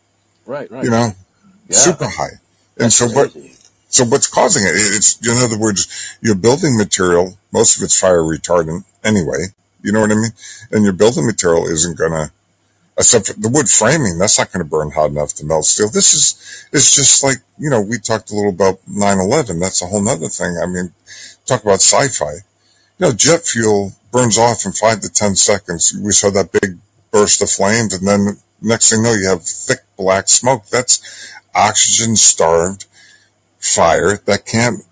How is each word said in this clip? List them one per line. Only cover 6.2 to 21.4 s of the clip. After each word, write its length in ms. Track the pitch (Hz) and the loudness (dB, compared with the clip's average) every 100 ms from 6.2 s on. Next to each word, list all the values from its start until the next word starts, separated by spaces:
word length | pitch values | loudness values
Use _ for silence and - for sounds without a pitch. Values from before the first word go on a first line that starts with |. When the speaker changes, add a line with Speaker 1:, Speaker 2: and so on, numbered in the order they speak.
Speaker 2:
your 140 | 117 98 | -2 0
building 420 | 107 143 180 117 | 2 2 2 0
material, 600 | 101 - 90 87 95 87 _ | 0 0 2 2 0 -4 _
most 240 | 104 117 - | 0 2 0
of 60 | |
it's 140 | 95 - | 0 0
fire 220 | 95 87 | 2 2
retardant 640 | 80 78 - 87 80 85 - _ | 0 -4 -2 0 0 -6 -12 _
anyway. 420 | 110 107 76 64 92 - _ _ | -2 0 0 -4 -8 -12 _ _
You 100 | 107 | -4
know 80 | 107 | 0
what 100 | 107 | 2
I 40 | 107 | 0
mean? 160 | 113 - - - - | -2 -8 -16 -20 -6
And 120 | 110 | 0
your 80 | 101 | 0
building 320 | 87 107 131 135 | 2 2 2 -2
material 420 | 101 87 82 87 | -2 0 0 0
isn't 300 | 82 87 78 | -2 -4 -2
gonna, 340 | 82 80 78 - _ _ _ _ _ - | -4 -4 -6 -10 _ _ _ _ _ -2
except 300 | - 117 - | 2 2 0
for 60 | |
the 140 | - 110 | -4 -2
wood 200 | 143 123 | 0 2
framing, 480 | - 110 160 113 82 | 2 2 2 0 0
that's 200 | 101 - | 0 0
not 140 | 117 | -2
gonna 140 | 95 78 | -6 -4
burn 260 | 78 76 | -4 -4
hot 180 | 78 76 | -2 -2
enough 220 | 73 73 - | -2 -6 -6
to 100 | 76 | -4
melt 200 | 80 76 | -2 0
steel. 240 | - 107 | 0 0
This 240 | 196 - | 0 2
is, 520 | - - - - - - | 2 0 -2 -10 -20 -6
it's 200 | 151 - - | 0 2 2
just 280 | 131 - | 2 2
like, 140 | 139 131 _ - | 2 -2 _ -10
you 120 | 147 | -2
know, 120 | 123 | -2
we 160 | 101 117 | -2 -4
talked 320 | - 110 - | -4 -4 -4
a 60 | 104 | -2
little 160 | 104 | -2
about 280 | 90 95 95 - | 2 0 0 -6
nine 320 | 101 101 98 | -2 0 2
eleven. 400 | 92 147 123 82 | 2 0 -2 -4
That's 220 | 92 - | -4 -4
a 60 | 90 | -4
whole 140 | 104 | -2
nother 260 | 101 82 78 | -2 -2 -6
thing. 300 | - 87 85 | -6 -6 -4
I 40 | 85 | -4
mean, 260 | 90 90 - _ - - - | -6 -8 -12 _ -20 -20 -14